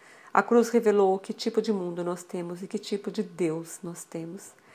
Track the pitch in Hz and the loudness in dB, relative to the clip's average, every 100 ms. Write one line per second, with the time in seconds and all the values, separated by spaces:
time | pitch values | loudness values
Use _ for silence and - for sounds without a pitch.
0 | - - - - - 233 226 233 208 202 | -20 -20 -2 0 6 6 6 4 4 6
1 | 190 190 - 208 220 220 208 196 175 175 | 6 4 -2 -6 -2 0 0 0 -2 -4
2 | 175 175 - 180 175 175 190 208 - 202 | -4 -4 -6 -8 -6 -8 -8 -8 -4 -6
3 | 202 185 185 165 170 160 165 - 175 170 | -4 -4 -6 -2 -2 -2 -8 -12 -12 -12
4 | - 170 165 190 - - _ | -10 -10 -10 -12 -16 -20 _